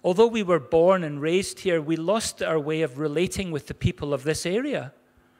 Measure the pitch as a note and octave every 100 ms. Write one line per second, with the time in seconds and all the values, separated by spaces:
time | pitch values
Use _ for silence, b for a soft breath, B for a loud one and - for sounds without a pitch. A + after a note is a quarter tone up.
0 | - F3+ A#3 A3+ F#3 E3+ B2+ E3 F3 F#3+
1 | D#3+ D3 D3+ F3+ F#3+ - F#3+ E3 D3 E3
2 | E3 A3 - - F3+ D#3+ D3 D#3 D#3 C3
3 | D3+ D3 F#3 F#3+ F#3 D3+ - C#3 F3 -
4 | D3 C#3 C3 D3+ E3+ G3+ C#4+ F#3+ C3 -
5 | _ _ b b